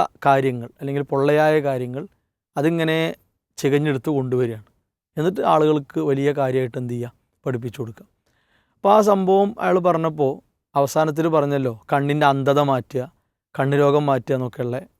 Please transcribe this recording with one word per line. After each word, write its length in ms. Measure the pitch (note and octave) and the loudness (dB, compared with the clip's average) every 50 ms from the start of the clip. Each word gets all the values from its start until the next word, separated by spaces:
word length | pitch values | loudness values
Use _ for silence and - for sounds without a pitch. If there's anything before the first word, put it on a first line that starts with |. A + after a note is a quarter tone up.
| - - - _ - | 4 2 -4 _ 0
കാര്യങ്ങൾ 440 | C#3+ C#3 C3+ C3+ C3+ B2 A#2+ A#2 A#2 - _ | 2 2 2 2 -2 -4 -6 -10 -12 -14 _
അല്ലെങ്കിൽ 240 | - C#3 C#3 C#3+ C#3+ C3+ | -8 -6 -6 -6 -4 -4
പൊള്ളയായ 440 | C#3+ C#3 C3+ D3 D3 D3+ D#3 D#3 D#3 D#3 C#3 | -2 0 0 2 2 2 2 2 2 0 0
കാര്യങ്ങൾ 360 | C#3+ C3+ B2+ B2+ B2 B2 C3+ F3 - _ _ _ _ _ _ _ _ _ | -2 -4 -4 -6 -8 -8 -10 -12 -14 _ _ _ _ _ _ _ _ _
അതിങ്ങനെ 400 | C#3 C#3 D#3+ E3+ E3 D#3+ D#3+ D#3+ D#3+ D#3+ E3 F3 - _ _ _ _ _ _ _ - | -2 0 0 0 0 0 0 0 -2 -2 -4 -6 -10 _ _ _ _ _ _ _ -4
ചികഞ്ഞെടുത്ത് 500 | - C#3 C#3 C#3+ D3+ D#3 C3+ B2+ - D#3+ D3+ | 0 0 2 2 2 0 -2 -2 -2 -2 -2
കൊണ്ടുവരികയാണ്. 500 | C#3 C3 B2+ B2 B2 B2+ A#2 A2+ G#2+ G#2 _ _ _ _ _ _ _ _ _ _ | -2 -2 -2 -2 -2 -2 -2 -4 -8 -14 _ _ _ _ _ _ _ _ _ _
എന്നിട്ട് 260 | D#3+ D#3 F3+ G3 - - - | -4 -2 -2 -2 0 0 2
ആളുകൾക്ക് 460 | E3 D#3 D#3 D#3 D3+ D3+ C#3 - - D#3+ D#3 D3 | 2 4 4 2 2 0 -2 -4 -6 -4 -2 0
വലിയ 200 | C#3 C3+ C#3 C#3+ C#3+ C#3 | 0 0 0 0 0 0
കാര്യമായിട്ട് 380 | C3+ C3 C3 C3 C3 B2 - C3 | -2 0 0 -2 -2 -4 -6 -8
എന്ത് 140 | B2 A#2+ A#2+ | -8 -8 -8
ചെയ്യുക, 180 | A#2+ A#2+ A#2+ - _ _ _ _ _ _ | -8 -8 -10 -14 _ _ _ _ _ _
പഠിപ്പിച്ചു 340 | C#3 B2+ A#2+ A#2+ B2 G#2 - | -6 -6 -6 -8 -10 -10 -10
കൊടുക്കുക. 260 | B2 A2 A2 - - _ _ _ _ _ _ _ _ _ _ _ _ _ _ | -12 -12 -14 -18 -20 _ _ _ _ _ _ _ _ _ _ _ _ _ _
അപ്പോൾ 160 | _ - G3 G#3 | _ 2 4 6
ആ 20 | A3 G#3 G#3 | 6 6 4
സംഭവം 380 | G3+ G3 F#3+ F3+ F#3+ G3 G3+ G3+ A3+ - | 2 2 2 4 4 4 4 2 -2 -2
അയാൾ 140 | - F#3 F3+ F#3 F3 | 0 0 0 2 2
പറഞ്ഞപ്പോൾ 460 | F3+ E3 E3 D#3+ D#3+ D#3 D3+ D3 C3 D3 - - _ _ _ _ _ - C#3+ | 2 0 2 0 -2 -2 0 -2 -2 -2 -4 -12 _ _ _ _ _ -2 -2
അവസാനത്തിൽ 460 | C#3+ C3+ - D#3 D#3 D#3+ D3 D#3 D#3+ E3+ D#3+ | -2 0 0 0 0 0 0 -2 0 2 2
പറഞ്ഞല്ലോ, 360 | D#3 C#3+ C#3+ C#3+ C#3 C3 B2+ A2+ G#2+ _ - | 2 2 0 -2 -2 -2 -4 -6 -8 _ -2
കണ്ണിൻ്റെ 340 | D3+ C#3 C#3 C#3+ D3 D3+ D3+ C#3+ | -2 0 0 0 0 2 2 2
അന്ധത 280 | C#3 C#3 C3+ C#3 C#3 D3 D3 C#3 | 2 2 2 2 2 2 2 2
മാറ്റുക, 340 | C3+ B2+ A2+ - - B2+ B2 - _ _ _ _ _ _ _ _ - - | 0 -2 -4 -6 -6 -8 -8 -8 _ _ _ _ _ _ _ _ -6 -2
കണ്ണ് 180 | C3+ C#3 C#3+ C#3+ | -2 0 2 2
രോഗം 220 | C#3+ C#3+ C#3 D3+ D3 C#3+ | 4 4 4 2 2 2
മാറ്റുക 240 | C3+ C3 - - C#3 B2+ | 0 0 0 -2 -4 -4
എന്നൊക്കെയുള്ള. 380 | B2+ B2 - - B2+ A#2+ A#2 C3 F#3 - _ | -4 -6 -6 -8 -8 -6 -8 -8 -10 -14 _